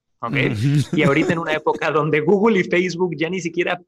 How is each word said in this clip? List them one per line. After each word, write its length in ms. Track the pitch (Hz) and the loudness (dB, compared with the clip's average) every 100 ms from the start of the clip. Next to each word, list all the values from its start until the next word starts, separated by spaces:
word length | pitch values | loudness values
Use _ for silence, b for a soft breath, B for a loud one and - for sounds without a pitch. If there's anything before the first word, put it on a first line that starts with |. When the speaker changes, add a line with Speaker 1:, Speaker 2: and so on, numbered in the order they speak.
| _ - | _ -12
Speaker 1:
¿ok? 380 | 117 143 151 110 | -6 -2 -2 0
Speaker 2:
Ujú. 400 | 135 147 - 165 | 0 2 0 2
Speaker 1:
Y 60 | |
ahorita 300 | 143 143 - | 2 2 0
en 60 | 165 | -2
una 140 | 160 | -2
época 360 | 156 156 147 165 | -2 -2 -2 0
donde 280 | 151 151 147 | 0 2 0
Google 400 | 147 202 226 196 | 2 4 4 2
y 40 | - | 2
Facebook 460 | 175 185 175 185 151 | 0 0 -2 -4 -2
ya 140 | 160 | -4
ni 100 | 185 | -4
siquiera 400 | 170 170 175 180 | -6 -4 -4 -4